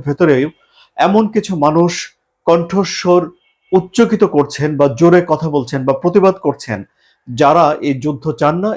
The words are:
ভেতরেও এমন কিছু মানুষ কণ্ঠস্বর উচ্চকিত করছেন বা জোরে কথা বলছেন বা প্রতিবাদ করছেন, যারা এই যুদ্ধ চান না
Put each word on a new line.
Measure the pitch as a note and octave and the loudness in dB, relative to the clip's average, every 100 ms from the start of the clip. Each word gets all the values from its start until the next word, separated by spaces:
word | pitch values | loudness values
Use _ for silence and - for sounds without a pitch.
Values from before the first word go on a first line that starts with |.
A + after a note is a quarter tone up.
| C#3 | -6
ভেতরেও | C#3+ D#3 C3 D3+ - _ _ _ - | -2 2 2 -2 -8 _ _ _ -2
এমন | E3+ G#3 G#3+ G#3+ | 0 2 0 -2
কিছু | G3+ F3 D3 | -4 -2 0
মানুষ | D#3 E3+ - - _ _ _ - | 2 0 -2 -14 _ _ _ 0
কণ্ঠস্বর | E3+ E3+ F#3+ F#3 - F3+ F3+ D#3+ _ _ _ - | 0 0 -4 -4 -4 2 2 0 _ _ _ -2
উচ্চকিত | F#3 F3 - A3+ G#3+ G3 D3 | -2 -2 0 0 2 0 0
করছেন | C#3 - D3+ C#3+ | -2 -2 -4 0
বা | C#3+ A#2+ | 0 4
জোরে | E3+ F3 F3 | 4 4 2
কথা | D3+ E3 D3 | -2 -2 -4
বলছেন | A#2+ C#3 C3 | -4 -6 -2
বা | F3+ | -2
প্রতিবাদ | F3 F#3 F#3+ F#3+ C#3+ | 0 2 2 0 -4
করছেন, | C#3 - G#2 F#2+ _ _ _ - | -6 -6 -10 -10 _ _ _ -12
যারা | A#2+ D3 F3 D3+ D3+ C#3+ | 0 2 4 2 0 -4
এই | C3 | -4
যুদ্ধ | D3 C#3 D#3+ - | -4 -6 -8 -2
চান | D3 E3+ | -2 -2
না | G#3 | -4